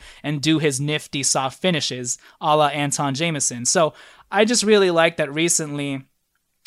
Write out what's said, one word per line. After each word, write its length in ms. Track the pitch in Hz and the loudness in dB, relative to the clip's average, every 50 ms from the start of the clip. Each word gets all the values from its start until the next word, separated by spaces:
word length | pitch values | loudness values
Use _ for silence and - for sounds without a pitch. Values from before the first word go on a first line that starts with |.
| - - - - - | -12 -20 -20 -10 -6
and 180 | 143 151 147 | -6 -4 -2
do 180 | 123 156 160 156 | 0 2 2 2
his 220 | 151 151 135 127 | 2 0 0 -2
nifty 420 | 143 147 151 151 - - - 147 131 | -2 -2 -4 -4 -6 -6 -6 -4 -2
soft 380 | - - 147 131 135 - - | -2 -2 -2 -2 -4 -4 -2
finishes, 560 | - 185 180 151 - - 127 127 123 123 - - _ - - _ | -2 0 0 0 -2 -4 -6 -6 -6 -6 -8 -8 _ -18 -14 _
a 160 | - 160 151 | 0 2 4
la 120 | 151 151 139 | 4 4 2
Anton 460 | 139 151 143 143 135 - 147 139 135 | 0 -2 -4 -2 -2 -2 -2 -2 -2
Jameson. 520 | 131 165 170 160 143 - - 127 120 123 | -2 -4 -4 -2 -2 -4 -4 -4 -4 -2
So 260 | - - 185 165 151 - - - - - - _ _ | 0 2 2 2 2 0 -6 -16 -20 -20 -20 _ _
I 160 | - 196 226 | 0 2 2
just 160 | 214 247 220 202 | 2 2 2 2
really 280 | 208 220 208 196 185 | 4 4 4 4 4
like 280 | 175 165 165 170 165 - | 4 4 2 2 2 -2
that 160 | 156 139 139 | -4 -4 -2
recently 680 | 156 165 170 165 - 160 151 143 143 143 139 139 135 135 _ _ _ _ _ _ _ _ _ _ _ - | -2 0 0 0 -2 -2 -4 -6 -6 -6 -6 -6 -8 -10 _ _ _ _ _ _ _ _ _ _ _ -20